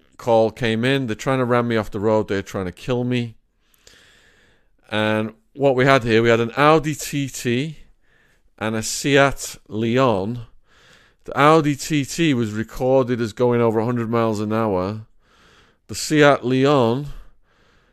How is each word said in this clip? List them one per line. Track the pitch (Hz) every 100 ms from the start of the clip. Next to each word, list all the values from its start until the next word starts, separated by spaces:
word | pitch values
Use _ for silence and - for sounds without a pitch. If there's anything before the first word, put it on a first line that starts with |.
| _ -
call | 123 113 110
came | - 117 110
in. | 127 139 123
"They're |
trying | 104 139 131
to |
ram | 120 120 120
me | 113
off | 101
the | 104
road. | 110 110 101
They're | 98
trying | 98 101 92
to |
kill | - - 123
me." | 123 123 117 - _ _ _ _ _ _ _ _ _ _ _ _ _ _ -
And | 107 107 110 110 - _
what | 135 139
we | 127
had | 139 135
here, | 113 110
we | 117
had | 113
an | 117 131
Audi | 147 160 156
T | 143 - 143 135
T | - 123 120 160 151 - _ _ _ _ _ _ -
and | 110
a | 113
Seat | 110 - 143 139 139 - - - -
Leon. | 107 113 123 131 98 101 120 117 - _ _ _ _ _ _
The | - -
Audi | 147 160 147 135
T | - 151
T | 131 - 165
was | 123 110
recorded | 107 110 - 127 131 123 120
as | 113
going | - 123 120
over | 117 110
a |
hundred | 117 120 113
miles | 117 113 104
an | 107
hour. | 110 110 92 95 110 110 _ _ _ _ _ _ _ -
The |
Seat | 107 - 151 143 135
Leon | 123 131 135 143 113 127 143 - - _ _ _ _ _ _